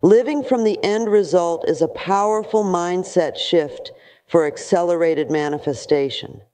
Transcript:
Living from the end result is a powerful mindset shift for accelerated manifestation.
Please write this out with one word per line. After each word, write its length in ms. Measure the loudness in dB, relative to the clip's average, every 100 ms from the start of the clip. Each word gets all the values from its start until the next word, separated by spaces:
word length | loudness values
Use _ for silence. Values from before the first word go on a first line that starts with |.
Living 420 | 6 6 4 -2
from 200 | 0 0
the 140 | 2 0
end 240 | 0 0 2
result 580 | 2 2 0 0 -2 -2
is 140 | 0
a 80 | 0
powerful 720 | -2 -2 0 2 0 0 0
mindset 760 | 0 0 0 -2 -2 0 0 -2
shift 520 | 0 0 0 -6 -16 -18 -20 _ _
for 200 | 0 0
accelerated 840 | -4 -2 0 2 2 2 0 0
manifestation. 1120 | -2 -2 -4 -4 -6 0 0 0 -6 -12 -16 -20